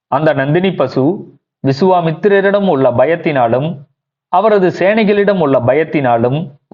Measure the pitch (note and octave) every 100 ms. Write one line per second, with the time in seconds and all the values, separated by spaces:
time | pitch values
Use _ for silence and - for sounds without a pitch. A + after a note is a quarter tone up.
0 | _ C3+ D#3 C3+ C#3 E3 F#3+ D3+ C3 C3
1 | C3+ G#3 - _ _ _ C3+ C#3 F#3 F3+
2 | E3 D#3+ G#3 G3 G3 G3+ G3 C#3+ C3 A#2+
3 | C3+ E3+ E3+ C#3 A#2+ A#2+ D#3 - - _
4 | _ _ _ F3+ G#3+ G#3 F#3 - F3+ A3
5 | G#3 G3+ G3+ G3 D3 C3 A#2+ C#3 D#3 D#3
6 | C3 A#2 A#2+ C#3+ D#3+ - _